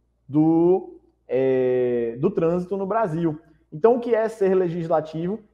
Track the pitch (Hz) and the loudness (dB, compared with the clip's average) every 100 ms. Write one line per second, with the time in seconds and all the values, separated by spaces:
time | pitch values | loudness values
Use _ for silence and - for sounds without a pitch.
0 | _ _ - 143 160 165 175 185 - - | _ _ -2 2 4 4 4 2 -2 -18
1 | _ _ - 123 131 131 127 127 123 120 | _ _ -4 0 2 2 2 2 0 0
2 | 117 117 180 202 165 180 180 196 196 220 | -4 -2 -2 0 0 0 -4 -6 -4 -2
3 | 208 160 170 151 - _ _ 151 220 247 | -2 -2 -4 -6 -14 _ _ 0 2 2
4 | 247 220 220 220 190 185 180 175 160 160 | 0 -2 -2 0 0 2 0 -4 -2 -2
5 | 151 160 175 214 - | -2 -6 -6 -8 -12